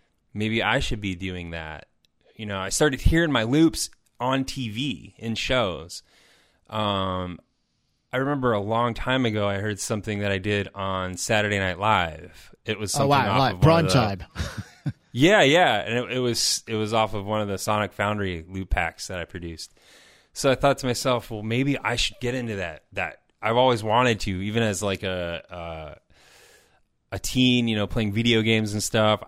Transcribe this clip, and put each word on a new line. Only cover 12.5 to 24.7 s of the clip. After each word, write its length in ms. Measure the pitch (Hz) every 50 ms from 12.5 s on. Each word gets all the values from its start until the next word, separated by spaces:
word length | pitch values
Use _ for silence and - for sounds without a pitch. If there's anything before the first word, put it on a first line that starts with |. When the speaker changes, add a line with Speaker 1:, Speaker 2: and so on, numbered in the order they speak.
| - - _
Speaker 1:
It 140 | 117 107 98
was 160 | 107 95 -
Speaker 2:
Oh, 40 | 143
Speaker 1:
something 120 | 139 139
Speaker 2:
wow, 220 | 143 139 123 107 95
Speaker 1:
off 60 | 95
Speaker 2:
like 160 | 135 127 101
Speaker 1:
of 80 | 90 110
one 220 | 156 165 165 165
of 20 |
Speaker 2:
prime 0 |
Speaker 1:
the 60 | - -
Speaker 2:
time. 1000 | 135 113 104 98 92 - - - - - - - - - - - _ - - -
<laughs> 0 | _ _ _ -
Speaker 1:
Yeah, 280 | 117 139 180 208 208 160
yeah. 380 | 135 147 175 180 143 117 104
And 180 | 73 98 113 123
it, 180 | 123 90 120
it 20 | 127
was, 420 | 127 120 117 113 - - - - -
it 80 | - 113
was 200 | 107 110 104 113
off 180 | 113 110 101 107
of 140 | 104 98
one 160 | 101 107 107 107
of 60 | 101
the 100 | 98 92
Sonic 340 | - - 107 104 104 95 -
Foundry 540 | - 104 104 107 104 101 95 90 82 80 90
loop 220 | 95 95 95 -
packs 380 | - 95 87 82 - - - -
that 100 | 98 90
I 80 | 82
produced. 480 | - - 90 85 85 82 78 - - _ _ _ - - - - - - _ _ _ -
So 180 | - - 139
I 40 | 127
thought 240 | - - 139 135 -
to 80 | -
myself, 440 | 127 120 - - 135 123 117 - -
Well, 120 | 117 107 104
maybe 360 | 110 113 123 139 143 139 -
I 180 | - 110 120
should 200 | 113 - - - -
get 160 | - 120 123
into 220 | 131 120 113 107
that, 280 | 98 90 85 78 - _ _ -
that 260 | 101 90 78 - - _ _ _ _ -
I've 160 | 110 117 123
always 260 | 127 131 123 110 107
wanted 360 | 110 107 120 127 123 113 101
to, 100 | - 104
even 320 | 95 90 98 107 107 117 113
as, 200 | 107